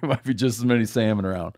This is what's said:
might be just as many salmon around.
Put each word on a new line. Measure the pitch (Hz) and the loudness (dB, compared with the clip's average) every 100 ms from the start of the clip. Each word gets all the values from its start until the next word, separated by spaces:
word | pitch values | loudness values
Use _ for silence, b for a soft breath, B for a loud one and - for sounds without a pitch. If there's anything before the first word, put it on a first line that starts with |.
| 156 | -2
might | 135 | -2
be | 135 | -2
just | 120 127 110 | 0 0 0
as | 123 | 2
many | 120 | 2
salmon | 110 123 110 104 | 2 0 2 2
around. | 95 92 85 | 0 -4 -6